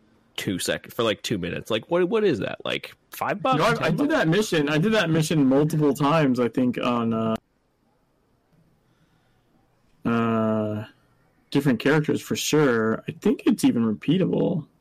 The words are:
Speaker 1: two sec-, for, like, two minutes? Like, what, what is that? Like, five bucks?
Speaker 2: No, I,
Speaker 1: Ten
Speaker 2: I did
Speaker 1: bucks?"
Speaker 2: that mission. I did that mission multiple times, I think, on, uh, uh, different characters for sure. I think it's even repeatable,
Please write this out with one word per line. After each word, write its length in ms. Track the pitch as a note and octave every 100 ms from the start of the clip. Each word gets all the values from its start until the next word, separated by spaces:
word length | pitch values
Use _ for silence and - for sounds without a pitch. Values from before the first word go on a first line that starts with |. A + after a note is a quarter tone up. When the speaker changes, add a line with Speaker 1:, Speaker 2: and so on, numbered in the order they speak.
| _ _ _ -
Speaker 1:
two 220 | - F2+
sec-, 320 | - D#2+ -
for, 120 | -
like, 180 | A2+ G2+
two 160 | - G#2
minutes? 340 | E2+ D#2+ -
Like, 200 | A#2 -
what, 180 | F3 F3+
what 160 | A3
is 140 | G#3 A2
that? 260 | - -
Like, 300 | - C#2 - - _
five 320 | - B2+ F#3+
bucks? 160 | C4 B3+
Speaker 2:
No, 80 | A3
I, 80 |
Speaker 1:
Ten 80 | A3+
Speaker 2:
I 80 | D#3+
did 80 | -
Speaker 1:
bucks?" 140 | C#4+
Speaker 2:
that 160 | D4 D#3+
mission. 400 | F#3 G#3+ E3 C#3+
I 80 | D3+
did 140 | G#3
that 180 | A3 E3
mission 360 | D#3+ D#3 D#3+ C3
multiple 460 | C3+ D3+ D3+ D3
times, 480 | B2+ C#3+ E3 C#3 B2
I 80 | A#2+
think, 300 | - B2 -
on, 300 | B2 A#2+ A2+
uh, 240 | A2+ A2 A2 - _ _ _ _ _ _ _ _ _ _ _ _ _ _ _ _ _ _ _ _ _ _ _ _ _ A#2
uh, 760 | A#2 A#2 A2+ A2 A2 G#2+ G#2+ A2 _ _ _ _ _ _
different 300 | C#3+ C#3+ A#2
characters 420 | C3+ D#3 D3+ -
for 120 | -
sure. 680 | A2 - D3+ C#3 A2+ A2 A2+ -
I 60 |
think 300 | D#3 G#3 C4+
it's 180 | - -
even 320 | C3+ A#2+ A2+
repeatable, 720 | G#2 - F#3 F3 - - F3+ - _